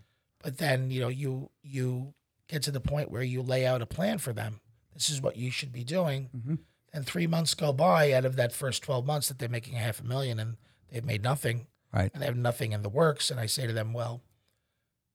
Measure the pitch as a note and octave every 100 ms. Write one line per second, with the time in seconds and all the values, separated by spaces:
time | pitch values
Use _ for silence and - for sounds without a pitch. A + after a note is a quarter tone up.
0 | - _ _ _ D#3+ C3 D#3 C3 C3 B2+
1 | B2 B2+ C#3+ C3 C3+ _ D3 C3+ B2+ B2
2 | C3+ - _ _ - D#3 C#3 C#3 - D3
3 | - A2+ B2+ B2+ B2+ C3 B2+ B2+ A2+ -
4 | G3 G#3+ C3+ G#2+ A2 A2 _ _ _ -
5 | D3 C#3+ C#3 A2 B2 B2+ C#3 B2 A#2+ F3+
6 | E3 C#3 C3 B2+ A#2+ D#3 - _ _ D3+
7 | C3 F3 E3+ E3 D#3 - D3+ C3 F3 E3+
8 | D3 C3 C3 C3 A#2+ - C3+ - - C3
9 | C3 D3 - C3 A#2+ A#2+ - B2 A2 -
10 | A#2 C3 C3+ A2 A2 A2 _ _ _ A#2+
11 | A#2 A2 A#2+ C#3+ - A#2 - _ _ -
12 | F#2+ C#3+ C#3 B2 A#2+ - A2 G#2 G#2 A#2+
13 | D#3+ C#3+ - C3 A2 - A2+ A2+ A2 A#2+
14 | A#2 A#2+ - _ _ _ _ _ _ _
15 | _